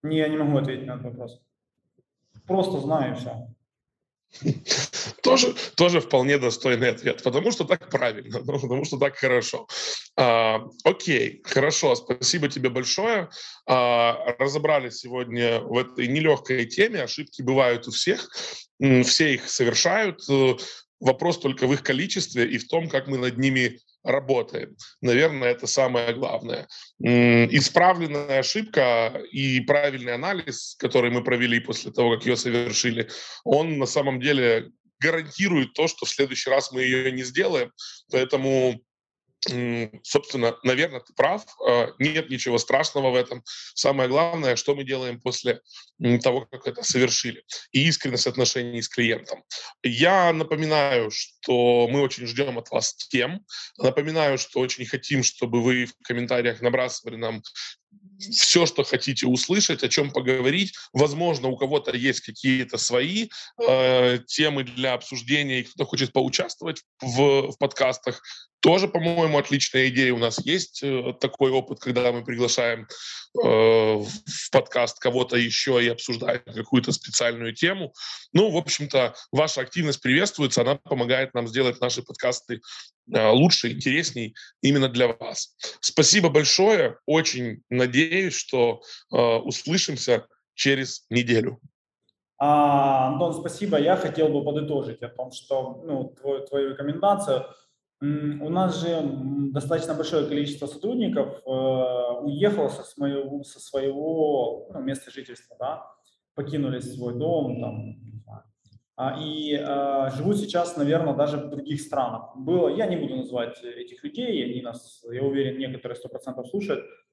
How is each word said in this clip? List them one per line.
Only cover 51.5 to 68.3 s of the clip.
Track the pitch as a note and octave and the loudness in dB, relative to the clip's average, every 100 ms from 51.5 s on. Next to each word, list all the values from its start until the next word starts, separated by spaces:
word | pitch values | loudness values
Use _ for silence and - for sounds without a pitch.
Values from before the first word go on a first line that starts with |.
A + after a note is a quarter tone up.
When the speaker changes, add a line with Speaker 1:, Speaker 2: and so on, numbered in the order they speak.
| B2 A#2+ A#2+ A#2 | 4 6 4 4
Speaker 2:
мы | C#3 | 2
очень | C3+ C3 A#2+ | 0 -2 -8
ждем | A#2+ C#3 A#2+ | -4 -2 -4
от | A2+ | -4
вас | B2 - | -4 -4
тем. | - - B2 B2 F#3 _ - - - | -8 -4 -2 -2 -4 _ -16 -16 0
Напоминаю, | B2 C#3 D3 D#3+ D3 C3 | 0 2 -2 0 2 0
что | - B2+ | -2 -2
очень | B2+ - A#2+ | -2 -4 -6
хотим, | B2 - C3+ | -8 -2 0
чтобы | A#2+ - A#2+ A#2+ | 0 -2 -2 2
вы | A#2+ B2 | 2 0
в | A#2+ _ - | -2 _ -6
комментариях | A#2+ A#2+ B2 A#2+ A2+ | -4 0 0 0 0
набрасывали | A#2+ B2+ B2+ - A#2+ A2+ | 0 0 -2 -6 -12 -8
нам | A2+ A2 - - - - _ _ - - | -6 -8 -12 -14 -14 -16 _ _ -20 -18
все, | - - - F3 E3+ | -4 2 4 4 4
что | - | 0
хотите | C#3 C3+ - B2+ B2+ | -2 -2 -2 -2 0
услышать, | B2 - G3 - C3+ | 0 0 0 0 0
о | - | 0
чем | - C#3+ | 0 0
поговорить. | C3+ B2+ C3 B2+ E3+ F#3+ - - | -2 0 2 2 0 -2 -6 -4
Возможно, | B2+ D3 D3 F3 C#3+ C3 | 2 2 2 -2 0 -2
у | B2+ | -2
кого-то | C3+ D3 C#3+ B2+ | 0 0 -2 0
есть | C3 - | 0 -2
какие-то | - A2 C3 C3 B2 A#2 | -8 -2 0 2 0 -4
свои, | - A#2+ D3 G#3 A3 - - - A#3 | 0 0 0 -2 -4 -10 -18 -2 2
э, | C3 B2+ B2+ B2+ B2 - | 4 4 4 4 2 -4
темы | - D3+ C#3+ | 0 0 0
для | B2 A#2+ C3 | -4 -4 -4
обсуждения, | B2 - B2+ A#2 D3 C#3 C3 | -4 -6 -12 -2 -2 0 -4
и | |
кто-то | A#2+ - | -6 -6
хочет | C3+ - B2+ | -2 0 2
поучаствовать | C3+ C3 - - - E3+ D3+ _ _ | 2 0 -2 -4 -6 -8 -10 _ _
в, | C3 A#2+ C#3+ C#3 - | -4 4 6 6 2
в | - | -2
подкастах. | C#3 - C3 A#2+ - - - | -2 2 0 0 -6 -8 -16